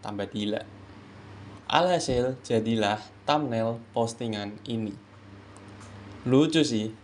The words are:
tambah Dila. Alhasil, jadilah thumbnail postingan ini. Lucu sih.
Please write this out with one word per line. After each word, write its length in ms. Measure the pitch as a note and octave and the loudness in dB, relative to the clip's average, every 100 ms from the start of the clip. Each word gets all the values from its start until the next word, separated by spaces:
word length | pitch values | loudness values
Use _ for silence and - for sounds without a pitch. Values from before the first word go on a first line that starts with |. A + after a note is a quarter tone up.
| - | -8
tambah 240 | G2+ G2 | -6 -4
Dila. 320 | G#2+ G#2 G#2+ - - - - - - - - - - - | -2 -2 -2 -6 -16 -20 -20 -20 -20 -18 -16 -16 -18 0
Alhasil, 720 | D3 F3+ E3+ - B2 B2 C3 - | 4 4 2 2 2 2 -2 0
jadilah 560 | A#2 A2 A2+ G#2+ G#2+ - - - | 2 2 2 2 0 -4 -10 0
thumbnail 560 | D3+ C#3+ A#2 A2+ A#2 - - | 2 2 0 0 -2 -6 0
postingan 640 | A#2 - A#2+ G#2+ G#2 G#2 - | 0 0 -4 -4 -4 -8 -6
ini. 260 | A#2 G#2+ - - - - - - - - - - - - - A#2+ | -4 -4 -6 -14 -20 -20 -20 -20 -18 -18 -18 -16 -16 -16 -8 4
Lucu 320 | C3 D#3 D#3+ | 6 6 4
sih. 320 | D3 A#2 G#2+ G#2+ | 4 2 -2 -6